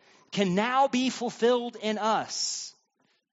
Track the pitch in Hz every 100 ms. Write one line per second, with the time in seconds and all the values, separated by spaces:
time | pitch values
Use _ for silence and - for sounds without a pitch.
0 | _ _ _ 190 196 180 233 262 277 247
1 | 254 - 233 - 233 247 240 214 208 214
2 | 214 196 120 - - - - - _ _
3 | _ _ _